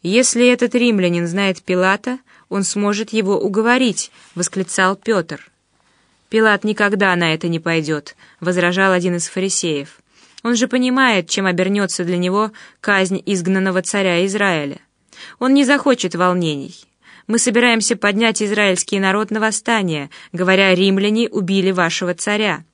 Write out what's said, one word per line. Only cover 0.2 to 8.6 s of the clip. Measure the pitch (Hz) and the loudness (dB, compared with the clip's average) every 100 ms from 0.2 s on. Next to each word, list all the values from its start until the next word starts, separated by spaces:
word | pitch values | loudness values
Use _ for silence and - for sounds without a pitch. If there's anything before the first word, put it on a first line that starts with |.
| 254 233 247 | 2 4 4
этот | 247 247 | 4 2
римлянин | 247 240 208 180 175 170 | 2 2 2 2 0 -2
знает | 185 196 185 | -2 -2 -4
Пилата, | - 180 185 202 - 254 _ - _ | -2 0 2 0 -4 -10 _ -20 _
он | 196 | -4
сможет | 190 208 202 208 220 | -2 -2 0 -2 -2
его | 220 190 202 | -2 0 0
уговорить», — | 214 202 226 254 254 175 - - - | 0 0 2 2 0 -2 -10 -16 -16
восклицал | 170 180 185 185 - 185 | -8 -6 -4 -4 0 0
Пётр. | 196 - 208 160 147 - _ _ _ _ _ _ _ _ | 0 -2 -2 -2 -10 -16 _ _ _ _ _ _ _ _
«Пилат | 220 220 202 | 2 2 2
никогда | 214 208 202 202 196 | -2 0 0 2 0
на | 175 165 | 2 0
это | 160 175 | -2 -2
не | 165 | -4
пойдёт», — | 165 165 151 151 143 - - _ | -2 -2 -2 -6 -6 -20 -20 _
возражал | 170 180 | -4 0